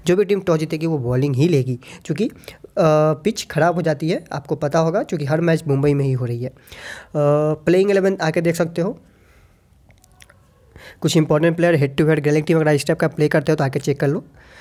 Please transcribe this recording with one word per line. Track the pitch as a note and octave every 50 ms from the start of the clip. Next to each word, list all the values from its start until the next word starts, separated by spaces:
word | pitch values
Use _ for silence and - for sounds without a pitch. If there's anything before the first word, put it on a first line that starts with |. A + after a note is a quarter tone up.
| -
जो | E3+ F3+
भी | G3+ G3+
टीम | F3+ G3+ F#3+
टॉस | F#3 F3 E3 D#3
जीतेगी, | D#3+ D3+ D#3+ D#3 E3
वो | E3 D#3+
बॉलिंग | C#3+ A#2 A#2+ B2 B2+ C#3 C#3+ C3
ही | B2 D#3
लेगी, | E3+ D#3+ C3+ B2 C3 B2 A#2+ - - - - -
क्योंकि, | - D#3 - A3
अ, | D4+ - - - - - - - - -
पिच | G#3 E3+ D#3 D3+ D3+ D3+ D#3 D3+ C#3+ - - - - - -
ख़राब | - D#3 D#3+ F3 E3
हो | F3+
जाती | E3+ D#3+ D3 C3 D#3+ D#3+
है, | G#3 D4 - -
आपको | - C#3 - - D#3
पता | - D3+ C#3 D#3 E3
होगा, | D#3+ E3 E3+ A3 -
क्योंकि | - F#3 C#3+ D3
हर | C3 D#3 D#3+
मैच | E3+ E3 E3 D#3+ D#3+
मुंबई | D3 C#3 C3+ C#3 D3 C#3+
में | C#3 C#3
ही | C3+ C3
हो | B2 B2+
रही | A#2+ A#2+ A#2+ B2
है। | B2+
अ, | - _ _ - - - - - - - - - - D3+ D3 D3 D3 D3 D3+ D3+ D#3 - -
प्लेइंग | E3+ F3 F#3 G3 G3+
इलेवन | G3 G3 F#3 G3 G3 F3
आके | E3 D#3 D#3+ F3
देख | E3+ E3+ E3
सकते | F3+ E3+ E3 E3+ F3
हो, | E3+ G#3 F3 - - _ _ _ _ _ _ _ _ _ _ _ _ _ _ _ _ _ _ _ _ _ _ - - _ _ _ _ _ _ _ _ _ - - - - - -
कुछ | - D#3+ -
इंपॉर्टेंट | D#3+ D#3 - D3+ D3 D#3+ E3+ E3
प्लेयर | E3+ E3+ F3 E3
हेड | C3+ C#3+ C3+ C3+
टू | E3+ D#3
हेड | D#3 D#3 D3+
ग्रेलिंग | C#3+ D3 D3+ D#3 D3+
टीम | - E3 D#3+
अगर | D3+ D3+
इस | D3+ C#3 -
टाइप | - E3 E3
का | E3
प्ले | D3+ - - D3+
करते | D3+ - D#3 C3+ -
हो, | D#3
तो | D3+ C#3+
आके | C3+ - C#3
चेक | - D3 C#3 -
कर | D3
लो। | C#3 D3+ A#3 - - - - - - - -